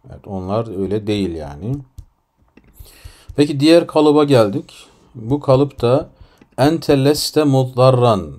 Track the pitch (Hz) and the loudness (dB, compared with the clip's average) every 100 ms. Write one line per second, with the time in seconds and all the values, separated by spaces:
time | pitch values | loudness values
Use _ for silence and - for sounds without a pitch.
0 | - 80 - 95 92 107 113 95 95 104 | -20 -20 -12 -10 -4 -6 -4 -6 -4 -4
1 | 104 104 92 82 71 73 104 143 - - | -4 -4 -4 -6 -12 -12 -10 -10 -12 -20
2 | - _ _ _ _ _ _ _ - _ | -20 _ _ _ _ _ _ _ -20 _
3 | - _ - - 147 143 151 170 165 156 | -20 _ -12 -2 -2 2 4 4 4 2
4 | 151 147 147 127 107 131 - - - _ | 4 4 4 2 2 -2 -10 -20 -20 _
5 | _ 120 113 143 139 131 143 - 117 135 | _ -16 -6 -4 0 0 0 -2 0 0
6 | 165 _ - _ _ - 139 165 - 139 | -2 _ -20 _ _ 0 0 0 0 2
7 | 139 147 - 151 151 135 127 123 131 127 | 2 0 -2 0 2 2 0 2 2 4
8 | 120 101 78 | 2 0 -4